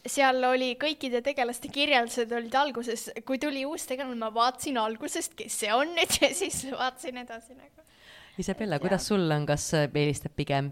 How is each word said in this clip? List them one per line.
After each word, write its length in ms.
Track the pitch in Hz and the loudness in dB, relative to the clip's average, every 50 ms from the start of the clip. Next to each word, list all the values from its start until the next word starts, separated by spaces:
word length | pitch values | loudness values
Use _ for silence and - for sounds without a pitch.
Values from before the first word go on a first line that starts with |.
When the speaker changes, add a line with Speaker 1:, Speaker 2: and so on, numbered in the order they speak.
| - | -10
Speaker 1:
Seal 380 | 240 - 277 269 262 254 254 254 | -4 2 4 6 6 6 6 4
oli 300 | 254 254 254 254 254 247 254 | 4 4 4 2 0 -2 0
kõikide 440 | 294 311 302 - 294 254 240 240 240 | -2 -2 -2 -2 -4 -2 -2 0 0
tegelaste 440 | 277 285 277 240 233 247 - - 277 - | 0 0 0 0 -2 -2 -6 -10 -6 0
kirjeldused 580 | 277 294 302 285 240 233 233 - 247 233 220 240 | 0 2 4 4 4 4 2 -2 -4 -2 -2 -2
olid 180 | 233 233 226 240 | -4 -4 0 2
alguses, 500 | 262 294 294 233 233 240 247 226 226 - - - 240 - | 2 2 2 0 -6 -6 -6 -6 -6 -8 -10 -12 -12 -6
kui 140 | - 269 254 | -4 -4 -2
tuli 220 | 294 302 277 269 262 | -2 -2 -2 -2 -4
uus 220 | 285 330 - - - | -4 -6 -8 -6 -6
tegelane, 280 | 254 262 285 262 247 | -6 -6 -4 -6 -6
ma 120 | 226 226 220 214 | -6 -6 -2 2
vaatasin 440 | 226 240 262 254 - - 311 262 233 | 4 4 4 2 0 -6 -4 -2 0
algusest, 520 | 220 220 226 - 294 285 - 330 - - - | 0 -2 -2 -6 -8 -6 -6 -4 -6 -6 -8
kes 240 | - - 226 - - 220 | -10 -10 -8 -6 -4 0
see 80 | 208 220 | 2 2
on 200 | 254 294 339 349 | 2 2 2 2
nüüd, 200 | 330 370 - - - | 0 2 2 4 4
ja 80 | 302 254 262 | 4 2 2
siis 260 | - 392 330 - - 262 269 | 0 -4 -4 -4 -6 -6 -6
vaatasin 520 | 247 - 254 254 254 - - 311 254 247 247 | -4 -2 -2 -4 -4 -6 -12 -10 -10 -10 -12
edasi 340 | 240 226 226 - - 254 | -12 -14 -16 -16 -18 -20
nagu. 280 | 269 277 285 _ 311 - _ _ _ - - - - - - - - | -20 -20 -20 _ -20 -20 _ _ _ -20 -20 -20 -20 -20 -16 -8 -6
Speaker 2:
Isabella, 360 | 185 196 190 - 220 202 151 | -4 -4 -2 -2 -2 -2 -2
Speaker 1:
Et 80 | 143 160 | 0 2
Speaker 2:
kuidas 160 | 185 196 175 - | 2 2 2 2
Speaker 1:
jah. 40 | - 214 | 2 2
Speaker 2:
sul 120 | 196 175 156 151 | 4 4 4 2
on, 120 | 147 147 147 | 2 2 2
kas, 220 | 147 143 - - 170 | 0 0 0 2 2
äh, 100 | 156 147 135 | 2 2 2
eelistad 460 | - 147 147 151 139 - - - - | 2 2 2 2 2 -2 -6 -8 -6
pigem 340 | - 143 - 139 139 139 143 | -4 -2 0 0 0 0 -2